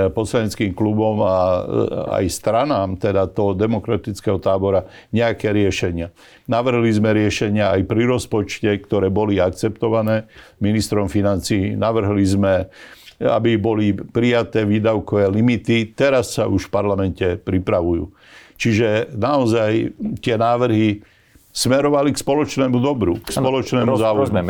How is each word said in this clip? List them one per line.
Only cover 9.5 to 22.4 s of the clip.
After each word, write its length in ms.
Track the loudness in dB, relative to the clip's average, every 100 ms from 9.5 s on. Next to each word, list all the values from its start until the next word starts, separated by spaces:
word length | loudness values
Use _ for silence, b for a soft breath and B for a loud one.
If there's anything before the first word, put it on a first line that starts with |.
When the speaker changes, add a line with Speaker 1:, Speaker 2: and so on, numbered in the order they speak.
| 0 -4 -2 -2 0 0 -2 -4 B B B
Speaker 1:
ministrom 480 | 0 0 0 -2 0
financií. 720 | 0 0 0 0 -2 -2 -2
Navrhli 480 | 0 0 0 2 2
sme, 480 | 2 2 0 -2 B B B B -6
aby 400 | -2 0 2 0
boli 320 | 0 0 0
prijaté 720 | -2 -4 -2 2 2 0 0 0
výdavkové 640 | 2 2 0 0 0 2
limity. 640 | 2 2 0 0 0 -2
Teraz 480 | 0 2 2 0 -2
sa 80 | -2
už 180 | -2 -2
v 60 |
parlamente 540 | -2 -2 0 -2 -2 -2 -2
pripravujú. 720 | -2 -2 0 0 0 -2 -4 B B B B -4
Čiže 560 | 0 2 2 0 -2
naozaj 800 | -4 0 0 2 2 2 0 -2 -6 -8 -6 -2
tie 100 | 0
návrhy 640 | 2 2 2 2 2 0 b b b b _
smerovali 640 | -6 0 2 2 2 2
k 80 | -2
spoločnému 560 | -2 0